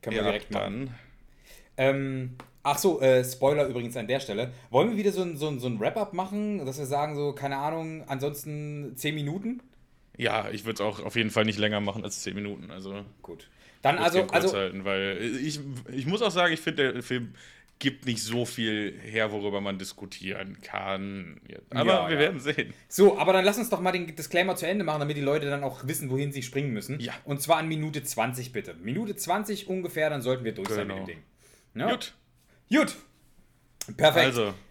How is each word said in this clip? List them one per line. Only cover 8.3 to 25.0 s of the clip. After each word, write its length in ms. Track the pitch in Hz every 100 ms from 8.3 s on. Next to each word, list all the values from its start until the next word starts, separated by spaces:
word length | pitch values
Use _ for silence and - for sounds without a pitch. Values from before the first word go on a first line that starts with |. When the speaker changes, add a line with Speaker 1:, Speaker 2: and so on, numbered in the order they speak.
| 143 151 147 147 147 143 127
Speaker 1:
zehn 200 | 151 151
Minuten? 460 | 143 175 208 247 - - - _ _ -
Speaker 2:
Ja, 320 | 117 110 101
ich 140 | 110 101
würd's 140 | 107
auch 200 | 101 101
auf 120 | - -
jeden 160 | 107
Fall 140 | 113 110
nicht 140 | 101
länger 220 | 104 104
machen 220 | 101 104
als 180 | 104 -
zehn 140 | - 95
Minuten, 360 | 101 104 -
also 320 | 90 95 98 101 -
Speaker 1:
Gut. 280 | - 85 - _ - -
Dann 140 | 131 165
Speaker 2:
würd's 100 | 165
Speaker 1:
also, 120 | 175
Speaker 2:
gern 80 | 185
kurz 140 | 170 180
Speaker 1:
also 120 | 104
Speaker 2:
halten, 280 | 95 95 98
weil 320 | 98 98 92 117 127
ich, 180 | 147 147 139 123 -
ich 140 | 131 131
muss 160 | 196
auch 100 | 226
sagen, 220 | 180 175
ich 80 | 160
finde, 320 | 165 151 135
der 100 | 123
Film 300 | - 127 117 - - - - _
gibt 280 | 135 135 127
nicht 180 | 110
so 220 | 98 117 120
viel 520 | - 113 107 101 95
her, 320 | 104 107 110
worüber 260 | 104 101 101
man 180 | 101 98
diskutieren 840 | 95 - 98 - 95 98 95 98
kann. 800 | - 101 98 98 98 98 85 76 - - -
Aber 140 | - 117
Speaker 1:
Ja, 160 | 135 -
Speaker 2:
wir 60 | 151
Speaker 1:
ja. 40 |
Speaker 2:
werden 180 | 151 151
sehen. 340 | 135 147 120 - -
Speaker 1:
So, 320 | - 202 202
aber 140 | 160
dann 100 | 190
lass 140 | 185 208
uns 120 | 233
doch 120 | 190
mal 100 | 185
den 240 | 185 165 156
Disclaimer 400 | 151 170 190 185
zu 100 | 165
Ende 200 | 196 170
machen, 160 | 151